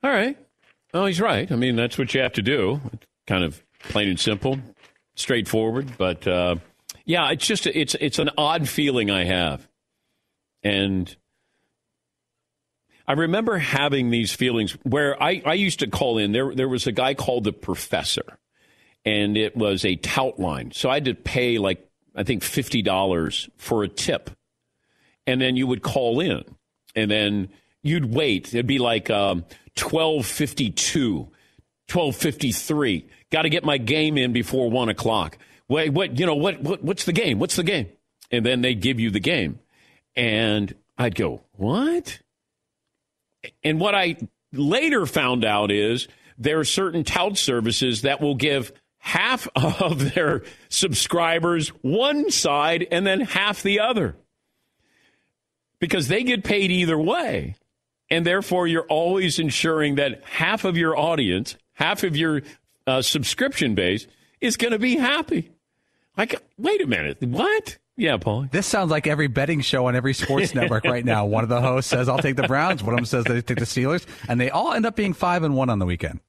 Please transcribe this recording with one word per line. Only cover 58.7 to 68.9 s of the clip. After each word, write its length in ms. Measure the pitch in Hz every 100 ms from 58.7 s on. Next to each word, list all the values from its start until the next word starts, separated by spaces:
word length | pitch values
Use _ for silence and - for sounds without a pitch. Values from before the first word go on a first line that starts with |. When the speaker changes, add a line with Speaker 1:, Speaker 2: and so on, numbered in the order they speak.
| 165 160
Speaker 1:
always 500 | 156 170 190 185 147
ensuring 580 | 160 - 165 160 147 139
that 280 | 143 123 -
half 400 | - 165 208 190
of 100 | 170
your 220 | 165 151
audience, 580 | 151 165 113 90 117 - _
half 300 | - 156 202
of 140 | 190 147
your, 240 | 160 151 143 - _ _ -
uh, 160 | 131
subscription 720 | 127 156 120 - 262 - 143 101
base 320 | 90 101 - _ _ _
is 160 | 240 226
gonna 220 | 240 220
be 180 | 247 247
happy. 540 | 247 294 311 320 160 _ _ _ _ _ _ -
Like, 240 | 226 - _ -
wait 240 | 262 415
a 60 | 330
minute. 340 | 92 73 -
What? 560 | 123 131 330 427 415 - _ -
Yeah, 180 | 165 117
Paul. 300 | - 107 135
Speaker 2:
This 160 | 147 196
sounds 240 | 220 180